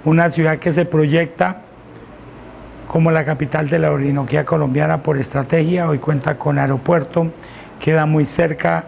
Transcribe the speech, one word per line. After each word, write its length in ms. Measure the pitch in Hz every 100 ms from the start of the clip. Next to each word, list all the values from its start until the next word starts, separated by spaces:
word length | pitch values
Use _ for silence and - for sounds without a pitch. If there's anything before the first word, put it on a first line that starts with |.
una 260 | 151 165 170
ciudad 280 | 165 160 156
que 140 | 175
se 120 | 160
proyecta 760 | 175 160 151 165 165 - 180 190 - - - - - - - - - - - - -
como 240 | 165 160
la 120 | 160
capital 460 | 147 147 151 156 151
de 80 | 165
la 140 | 156
Orinoquía 520 | 143 139 143 131 147
colombiana 580 | 147 165 143 131 151 160
por 140 | 156 139
estrategia. 720 | 127 139 131 165 160 180 165
Hoy 100 | 143
cuenta 360 | - 143 151 151
con 220 | 151 143
aeropuerto, 720 | 139 135 151 170 170 175 165 - - - - -
queda 240 | - 156
muy 200 | 151 156
cerca 600 | 143 - 165 156 170 165